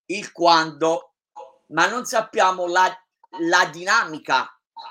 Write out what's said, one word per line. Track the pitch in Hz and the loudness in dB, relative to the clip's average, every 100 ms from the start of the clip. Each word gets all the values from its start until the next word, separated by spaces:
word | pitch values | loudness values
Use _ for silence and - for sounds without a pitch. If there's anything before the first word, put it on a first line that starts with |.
| - | -10
il | 196 - | -10 -10
quando, | - 170 165 160 143 160 170 - _ _ - - _ _ | 0 4 4 2 -2 -2 -2 -6 _ _ -20 -20 _ _
ma | 151 185 | 0 0
non | 233 247 | 0 -4
sappiamo | 233 220 214 185 185 175 | -4 -2 0 0 0 -2
la, | 175 185 - _ _ _ - | 2 0 -2 _ _ _ -6
la | 170 180 180 | 2 2 2
dinamica, | 151 180 226 185 156 - 131 120 _ _ - - | -2 -2 0 -2 -8 -2 -2 -2 _ _ -20 -10